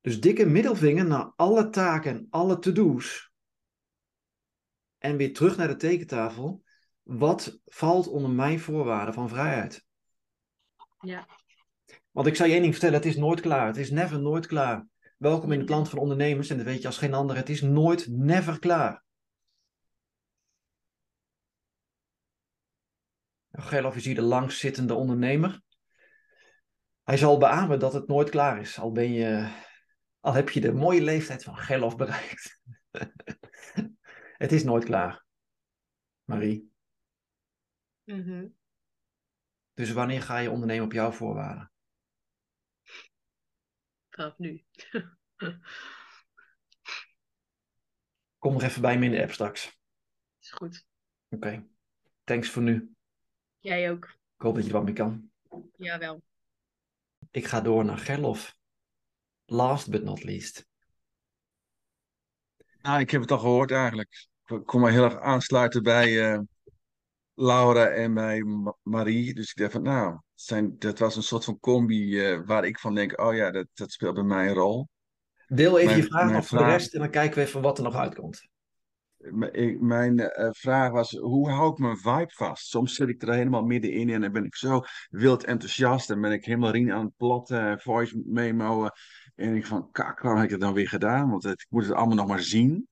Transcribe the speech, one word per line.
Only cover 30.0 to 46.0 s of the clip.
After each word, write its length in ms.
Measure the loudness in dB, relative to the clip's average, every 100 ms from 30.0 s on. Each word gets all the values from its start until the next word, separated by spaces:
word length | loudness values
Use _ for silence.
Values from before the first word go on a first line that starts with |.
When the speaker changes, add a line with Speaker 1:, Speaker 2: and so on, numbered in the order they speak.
| _ _
Speaker 1:
al 120 | 0
heb 180 | 0 0
je 100 | 0
de 120 | 0
mooie 300 | 2 4 4
leeftijd 420 | 2 0 -4 -10
van 120 | -14 -16
Gerlof 400 | -4 -2 -2 -2
bereikt. 640 | -6 -6 -10 -16 -18 -20 -20 -20 _
<laughs> 1040 | -14 -14 -16 -18 -18 -20 -20 -12 -8 -8 -12 _ -20 -20
Het 180 | -8 0
is 120 | 2
nooit 200 | 4 0
klaar, 400 | 2 -2 -2 -8 _ _ _ _ _ _ _ _ _ _
Marie. 480 | -10 -4 -4 -4 -10 _ _ _ _ _ _ _ _ _ _ _ _ _
Speaker 2:
Mhm. 420 | -14 -12 -10 -12 -14 _ _ _ _ _ _ _ _ _ _ _ _
Speaker 1:
Dus 180 | -10 -6
wanneer 300 | -4 -4 -4
ga 160 | -6 -6
je 120 | -4
ondernemen 340 | -4 -4 -4
op 80 | -4
jouw 180 | -2 -4
voorwaarden? 600 | -4 -8 -8 -10 -12 -18 _ _ _ _ _ _ _ _ _ _ _ _ -20 -20 _ _ _ _ _ _ _ _ _ _
Speaker 2:
Vanaf 300 | -12 -12 -10
nu. 260 | -14 -14 _
<laughs> 440 | _ -12 -12 -12 _ _ _ -12 -12 -18 -20 -18 -20